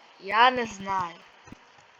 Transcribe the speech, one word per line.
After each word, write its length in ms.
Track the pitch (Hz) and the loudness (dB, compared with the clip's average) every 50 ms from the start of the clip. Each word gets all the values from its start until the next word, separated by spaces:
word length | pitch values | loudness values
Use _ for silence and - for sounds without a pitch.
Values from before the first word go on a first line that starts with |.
| - - - - | -20 -20 -20 -18
Я 320 | 175 196 202 220 240 254 | -10 -2 4 4 4 6
не 140 | 254 254 233 | 4 2 -4
знаю. 500 | 226 202 196 196 196 196 190 180 170 170 170 - - - - - - - - - - _ - - _ _ _ | -6 -8 -12 -8 -6 -4 -4 -4 -6 -10 -16 -20 -20 -20 -20 -20 -20 -20 -20 -20 -20 _ -20 -20 _ _ _